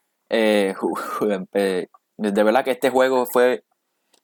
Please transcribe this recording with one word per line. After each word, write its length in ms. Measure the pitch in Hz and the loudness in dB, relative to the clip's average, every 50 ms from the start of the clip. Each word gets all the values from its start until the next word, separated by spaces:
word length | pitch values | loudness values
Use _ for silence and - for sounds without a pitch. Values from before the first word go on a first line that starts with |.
| _ _ _ _ _ - | _ _ _ _ _ -4
eh, 440 | - 113 110 107 107 104 101 95 95 | -2 0 2 2 2 2 2 0 -2
<laughs> 40 | - | -4
ju-, 160 | - 87 85 | -4 -6 -4
ju-, 520 | - - - - - 123 107 101 95 92 - - | -6 -8 -8 -6 -4 -4 -2 -4 -4 -6 -6 -4
eh, 340 | 101 98 95 95 90 - - _ _ _ _ _ - | -2 -2 0 -2 -4 -6 -8 _ _ _ _ _ -6
de 260 | 107 104 101 107 104 | -4 -2 0 2 2
verdad 200 | 107 110 131 135 | 4 2 2 2
que 80 | 131 | 0
este 180 | 123 - - 135 | -2 -2 0 0
juego 380 | 123 131 131 131 131 127 123 123 | 2 2 2 2 2 0 0 0
fue, 360 | - 127 123 127 123 - - _ _ _ _ _ _ _ _ _ _ _ | 2 2 2 2 2 -2 -6 _ _ _ _ _ _ _ _ _ _ _